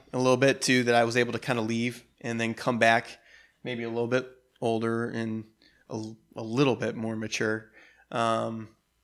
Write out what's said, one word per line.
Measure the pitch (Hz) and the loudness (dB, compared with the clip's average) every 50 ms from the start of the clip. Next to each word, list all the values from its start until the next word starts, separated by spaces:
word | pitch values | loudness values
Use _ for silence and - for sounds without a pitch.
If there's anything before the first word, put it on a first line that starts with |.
| _ - | _ -6
a | - 127 | -2 2
little | 127 127 127 | 4 4 6
bit | 123 139 139 135 139 | 6 6 4 4 2
too, | - - 127 127 123 | 2 2 2 4 4
that | 120 120 | 4 6
I | 117 117 | 4 4
was | 117 113 | 4 4
able | 123 120 117 | 2 2 2
to | 113 110 | 0 -6
kinda | - - 123 120 | -4 -2 -2 -2
leave | 110 110 117 117 117 123 120 120 - _ _ _ | -2 -2 -2 -2 -2 -4 -4 -8 -16 _ _ _
and | - 117 117 113 | -8 -6 -4 -2
then | 117 113 110 | -2 -2 -4
come | - - 131 123 113 | -4 -2 -2 2 4
back | 113 113 113 117 117 - - - _ _ - - _ _ _ _ | 4 6 4 4 2 -4 -16 -20 _ _ -20 -20 _ _ _ _
maybe | - 127 123 117 117 | -10 -8 -6 -6 -6
a | 117 | -4
little | 113 117 120 117 | -4 -2 -2 0
bit | 123 127 127 - - _ _ _ _ - | 0 0 -2 -4 -16 _ _ _ _ -4
older | 123 117 113 110 113 113 113 117 117 117 | -2 -2 0 0 0 -2 -2 -2 -4 -4
and | - 113 113 113 110 110 110 _ _ _ _ _ _ _ _ - | -6 -6 -6 -6 -6 -8 -10 _ _ _ _ _ _ _ _ -10
a, | - 113 110 110 110 _ _ _ - | -10 -8 -8 -10 -14 _ _ _ -14
a | 113 | -12
little | 117 110 113 127 147 135 113 | -8 -4 0 2 2 2 2
bit | 110 120 110 120 | 0 -2 -6 -4
more | - 110 113 113 | -6 -6 -6 -6
mature, | 110 110 107 - - 110 110 110 110 110 _ _ - - _ _ _ _ - | -6 -6 -6 -4 -2 -2 -2 -2 -4 -6 _ _ -20 -20 _ _ _ _ -8
um, | - 120 117 113 113 113 113 113 113 110 110 107 _ _ _ _ _ _ | -4 -2 0 0 0 0 -2 -4 -6 -10 -12 -14 _ _ _ _ _ _